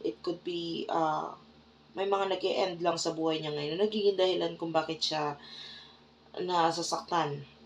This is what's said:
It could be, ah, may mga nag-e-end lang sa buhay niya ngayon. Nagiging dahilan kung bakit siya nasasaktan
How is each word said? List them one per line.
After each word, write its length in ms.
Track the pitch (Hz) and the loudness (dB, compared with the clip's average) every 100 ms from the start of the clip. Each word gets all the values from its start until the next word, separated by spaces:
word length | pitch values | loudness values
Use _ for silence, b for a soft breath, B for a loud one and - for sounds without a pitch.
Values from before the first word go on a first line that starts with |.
It 160 | - - 175 | -4 -4 -6
could 160 | 170 | -6
be, 480 | 180 170 170 165 - | -4 -4 -4 -4 -2
ah, 480 | 165 156 151 160 - - - - - - | 0 2 0 -4 -10 -18 -20 -20 -20 -12
may 160 | - 196 | -4 0
mga 160 | 196 196 | 2 2
nag-e-end 480 | 185 185 - 190 170 | 0 0 2 0 2
lang 160 | 170 165 | 0 2
sa 160 | 170 | 0
buhay 240 | 160 160 160 | 0 0 0
niya 160 | 151 | -2
ngayon. 240 | 147 147 165 | -4 -2 0
Nagiging 400 | 208 214 202 190 | 0 2 2 4
dahilan 400 | 185 175 170 170 | 4 4 0 -2
kung 160 | 165 | 0
bakit 240 | 160 160 156 | 0 0 -2
siya 400 | - 156 147 143 B B B B B B B - - - | -2 0 -2 -4 B B B B B B B -20 -14 -6
nasasaktan 1040 | 180 175 165 170 165 165 - 170 151 143 143 - | 0 4 4 2 -2 -4 0 0 0 -2 -10 -20